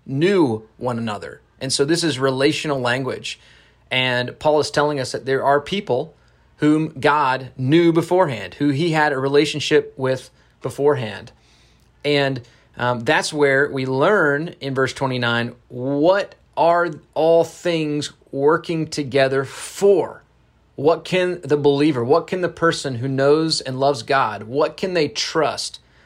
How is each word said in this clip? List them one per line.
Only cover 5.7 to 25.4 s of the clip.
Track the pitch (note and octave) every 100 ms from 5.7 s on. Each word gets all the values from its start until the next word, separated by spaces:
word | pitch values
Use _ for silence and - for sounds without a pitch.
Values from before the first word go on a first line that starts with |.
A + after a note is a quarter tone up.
| G3 G3+ B2+ E3 - _ _ _ _
whom | D3+ D#3 D#3 C3+
God | D3 D3 C#3 B2+ B2+ C3
knew | C3 E3 E3+
beforehand, | E3 E3 F3+ E3+ A2 F#2
who | - D3
he | C#3 E3+
had | D#3 D3+
a | C3
relationship | C#3 C#3+ C#3+ - - D3+ C#3+ -
with | C3 C3 - _ _ _
beforehand. | C3+ - C#3+ C3+ G#2+ G2 A#2 - _ _ _ _ _ _
And, | D3 C#3+ C#3 C3 A#2+ _ _ -
um, | B2 B2
that's | A#2 E3 F#3+
where | D3+ C#3+ C3+ C#3+
we | C3+ C3
learn | C3 D#3+ G#3 D3+ C#3+ E3+ -
in | C3+
verse | C3 C3
twenty-nine, | - C3+ B2+ A#2+ A#2 A#2+ - _
what | B2 C3 C#3+ D#3+ G3 - - _ -
are | E3 E3+ E3+ D3+ -
all | - D#3+ E3
things | E3 - F3 E3 D3+ D3 C#3+ - _
working | C3+ C#3+ E3 D#3+ E3 D#3
together | - C#3 C3+ C3+ C3+
for? | C3+ - - - G3+ F#3 A#2+ - _ _ _ _ _
What | - C#3 D#3+
can | D#3+ F#3 F3+ F3
the | C#3 D3
believer, | C#3+ C#3 D3+ C3
what | A#2 E3 E3
can | F#3
the | F3
person | E3 E3 D#3+ C#3+ A#2+
who | C3+
knows | C3+ C#3 D3+ D#3+ -
and | C3+ C3
loves | C3+ C3
God, | A2+ C3+ A#2 G#2
what | G#2+ C3+ D3+ -
can | F#3+
they | F3+ D3
trust | - - E3